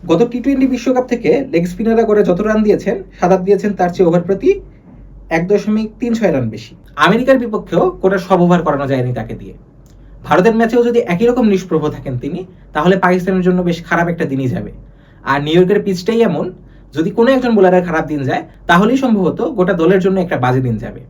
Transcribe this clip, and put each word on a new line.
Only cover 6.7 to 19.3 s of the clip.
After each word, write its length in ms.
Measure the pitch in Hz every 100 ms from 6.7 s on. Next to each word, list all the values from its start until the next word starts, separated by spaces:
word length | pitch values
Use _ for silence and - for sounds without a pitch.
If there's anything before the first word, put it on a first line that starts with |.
| - - -
আমেরিকার 420 | 160 220 262 262
বিপক্ষেও 520 | 233 208 - 175 370
কোটা 280 | - 190 190
সব 240 | 175 185
ওভার 200 | 175 175
করানো 260 | 160 143 135
যায়নি 260 | 131 123
তাকে 200 | 120 110
দিয়ে। 200 | 113 98 90 - _ - - - -
ভারতের 320 | - 156 180 220
ম্যাচেও 280 | 226 247
যদি 160 | 240 233
একই 260 | 196 175 240
রকম 220 | 240 220
নিষ্প্রভ 420 | 190 175 160 151
থাকেন 280 | - 139 127
তিনি, 280 | 139 170 185 - -
তাহলে 240 | 151 165 190
পাকিস্তানের 440 | 185 180 175 190
জন্য 200 | 180 180
বেশ 220 | 175 165
খারাপ 240 | - 170 -
একটা 180 | 165 147
দিনই 220 | 135 127
যাবে। 240 | - - - - - - -
আর 200 | - 143
নিউ 100 | 147
ইয়র্কের 300 | 165 180 202
পিচটাই 380 | 202 180 - 226
এমন, 320 | 220 151 180 - - - -
যদি 160 | - 170
কোনো 220 | 208 233
একজন 240 | 269 247 220
বোলারের 280 | 185 180
খারাপ 220 | 175 160 156
দিন 180 | 151
যায়, 200 | 135 160 - - -
তাহলেই 300 | 175 214 269
সম্ভবত 440 | 269 208 180